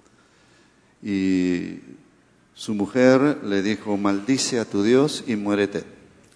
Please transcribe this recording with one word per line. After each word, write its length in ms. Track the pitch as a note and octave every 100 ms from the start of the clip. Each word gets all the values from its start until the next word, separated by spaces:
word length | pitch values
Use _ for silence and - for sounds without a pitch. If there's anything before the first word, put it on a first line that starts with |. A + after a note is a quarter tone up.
| _ _ _ _ _ _ _ _ _ _
Y 800 | A2 G2 F#2+ F#2 F2+ F2 F2 F2 - - _ _ _ _ _
su 180 | - -
mujer 680 | G#2 G2 B2+ B2+ C3 D3 C#3
le 200 | G#2 G2
dijo, 340 | G2 G#2 A2 G2+
"Maldice 600 | G2+ G2 G2+ C3 - A#2+
a 40 |
tu 180 | A2 G2+
Dios 420 | G#2 B2+ D3+ - -
y 80 | G#2+
muérete." 480 | G2+ G2+ G2+ E2 - - - _ _